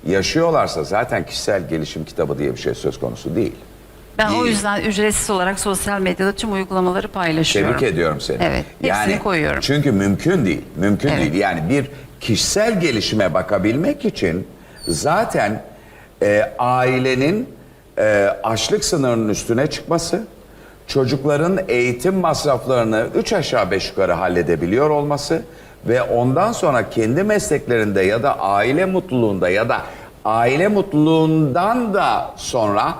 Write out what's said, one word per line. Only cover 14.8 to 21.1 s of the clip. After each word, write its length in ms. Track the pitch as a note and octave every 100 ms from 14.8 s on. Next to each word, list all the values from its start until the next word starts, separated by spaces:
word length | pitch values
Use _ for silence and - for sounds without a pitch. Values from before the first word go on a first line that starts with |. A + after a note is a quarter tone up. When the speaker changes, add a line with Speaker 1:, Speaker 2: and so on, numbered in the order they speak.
| -
Speaker 1:
zaten, 760 | E2 C#3+ F#3 A3+ D3+ G#2 G#2+ - - - - - -
e, 300 | G#2 G#2 G#2+ -
ailenin, 920 | B2 B2+ B2+ C3 C3 B2+ C#3+ G#3+ B3+ - - - - -
e, 40 | G#2+ G#2 G2+ -
açlık 400 | A2 A2+ - G#3
sınırının 440 | - E3 C3 A#2 A2
üstüne 380 | G2+ - A#2+ D3+
çıkması, 560 | - - E3 - G#3 A3 - - - - - -
çocukların 720 | C#3 C3